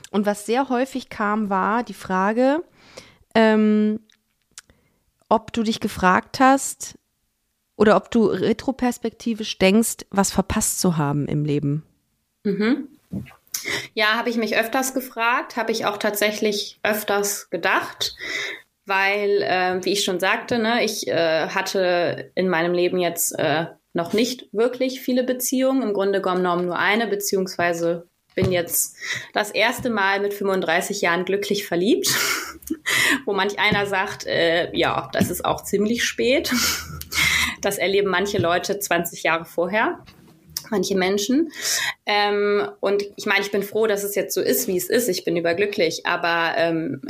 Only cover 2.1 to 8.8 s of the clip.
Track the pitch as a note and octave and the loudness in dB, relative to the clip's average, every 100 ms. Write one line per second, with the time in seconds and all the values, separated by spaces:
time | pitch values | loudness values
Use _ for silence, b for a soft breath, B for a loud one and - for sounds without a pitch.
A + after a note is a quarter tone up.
2.1 | F#3 G3 A3+ C4 D4+ - B B B B | 0 2 4 4 2 -2 B B B B
3.1 | B B A3+ A3 G#3+ G#3+ G#3+ G#3+ G#3+ - | B B 4 6 6 4 4 2 0 -8
4.1 | _ _ _ _ - _ _ _ _ _ | _ _ _ _ -20 _ _ _ _ _
5.1 | _ _ G#3+ G#3+ - A3 A3 - - F#3 | _ _ 0 0 -2 -2 -2 -4 0 4
6.1 | F#3 - - C4 C4+ - - - - _ | 4 0 4 4 6 2 -8 -14 -16 _
7.1 | _ _ _ _ _ _ - G#3 G3 - | _ _ _ _ _ _ 2 6 6 4
8.1 | A#3+ G#3+ F#3 C3 A3+ - B3+ | 2 4 4 0 0 -2 0